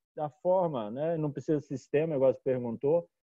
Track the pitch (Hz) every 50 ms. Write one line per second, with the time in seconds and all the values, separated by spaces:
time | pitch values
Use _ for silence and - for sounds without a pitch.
0 | _ _ - 160 151 147 - _ - 180 185 190 180 170 147 123 107 104 113 135
1 | 151 165 170 160 151 147 135 139 - - 156 143 139 - 143 127 - - - 143
2 | 160 165 151 131 135 131 123 - - 135 131 127 120 117 113 - - 139 160 170
3 | 170 _ _ _ _